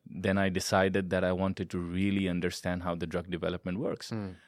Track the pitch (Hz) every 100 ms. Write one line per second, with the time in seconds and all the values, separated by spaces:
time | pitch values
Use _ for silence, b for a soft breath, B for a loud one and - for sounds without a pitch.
0 | - 82 98 98 95 92 - 98 95 95
1 | 92 92 90 92 95 90 87 90 85 90
2 | 101 98 92 87 87 - 92 90 87 85
3 | 85 87 85 85 87 87 92 92 131 85
4 | - 113 101 87